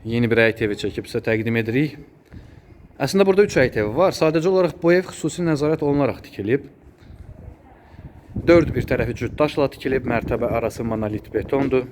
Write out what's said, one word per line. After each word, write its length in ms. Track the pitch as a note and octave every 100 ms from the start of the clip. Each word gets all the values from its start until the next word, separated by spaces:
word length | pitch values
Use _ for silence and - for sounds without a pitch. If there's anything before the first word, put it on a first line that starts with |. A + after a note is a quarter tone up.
| A2
yeni 240 | A#2 A#2+
bir 100 | A2+
həyət 180 | A2+ G#2+
evi 140 | A2 G#2
çəkib 300 | G#2 F#2 G2+
sizə 140 | A#2+ A2
təqdim 320 | A2 A2 A#2
edirik. 380 | A2 A#2+ D3 - - _ _ - - - - - - -
Əslində 240 | C3+ G3 G3
burada 220 | F#3+ G3+
üç 80 | C#3+
həyət 220 | B2+ A#2
evi 80 | G#2 A#2+
var. 180 | F#3
Sadəcə 320 | - D#3+ D#3+ E3+
olaraq 240 | F#3 F3 -
bu 140 | E3+
ev 160 | F3+ F#3
xüsusi 320 | - D#3+ - E3+
nəzarət 340 | D3+ D3+ D#3
olunaraq 400 | D3 C#3+ C3+ G2 -
tikilib. 400 | - G2+ C#3 - - - - - - - - - - - - - - - - - - -
Dörd 240 | E3+ C#3 B2+
bir 100 | A#2+
tərəfi 320 | B2 A#2 A2
cüt 100 | A#2+ -
daşla 260 | D3+ D3+ C3+
tikilib, 320 | - C#3 C3 B2
mərtəbə 480 | A#2 - A#2 A#2
arası 320 | A#2 A2 - A#2
monolit 400 | A2 G#2+ G#2 -
betondur. 560 | A2 G2 C#3 C#3 C3 B2+